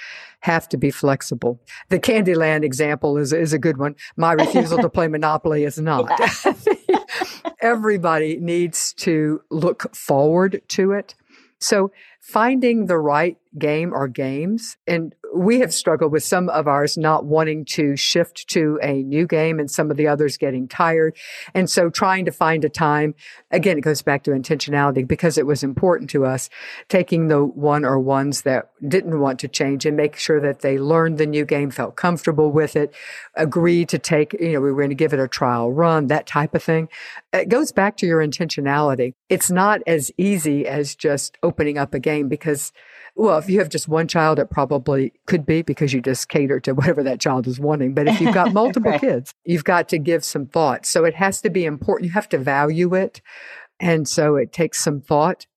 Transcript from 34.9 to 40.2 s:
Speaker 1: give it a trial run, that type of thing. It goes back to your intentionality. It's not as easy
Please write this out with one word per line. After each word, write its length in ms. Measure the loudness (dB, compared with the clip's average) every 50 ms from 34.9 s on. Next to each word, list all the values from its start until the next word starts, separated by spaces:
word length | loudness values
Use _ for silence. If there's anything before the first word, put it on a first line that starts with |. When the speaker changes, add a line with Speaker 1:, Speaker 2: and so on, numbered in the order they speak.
| 0
Speaker 1:
give 180 | 0 0 0 2
it 60 | 0
a 60 | -2 -2
trial 440 | -2 -2 0 0 0 0 0 0 2
run, 340 | 2 2 4 4 2 2 2
that 180 | 0 -2 -2
type 280 | -2 -2 -2 -2 0 -2
of 80 | -4 -2
thing. 260 | 0 0 0 0 -4 -10 -18 -18 -18 -18 -20 -16 _ -2
It 160 | -2 0 2
goes 240 | 2 0 0 0 2
back 240 | 2 2 2 0 -2
to 80 | 0
your 140 | 2 2 2
intentionality. 920 | 2 0 -2 -4 -6 -6 -4 -4 -2 0 2 2 2 2 2 0 -2 -4 -4 _ _ _
It's 220 | 0 0 0 0
not 300 | 2 2 4 4 2 0 0 0
as 240 | 0 0 0 -4 -4
easy 480 | -2